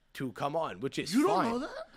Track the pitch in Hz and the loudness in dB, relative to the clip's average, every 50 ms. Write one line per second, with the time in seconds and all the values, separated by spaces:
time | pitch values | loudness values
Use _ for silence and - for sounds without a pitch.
0 | _ _ - - 139 123 - - 143 143 151 165 160 127 95 90 123 139 - - | _ _ -8 -6 -6 -6 -4 -4 -2 -2 0 -2 -2 -4 -4 -4 -6 -4 -2 -4
1 | - 147 180 269 302 370 - 381 - 226 233 247 294 427 523 605 659 - - | -4 2 2 4 4 6 4 4 4 2 0 -2 -4 -6 -8 -10 -12 -14 -16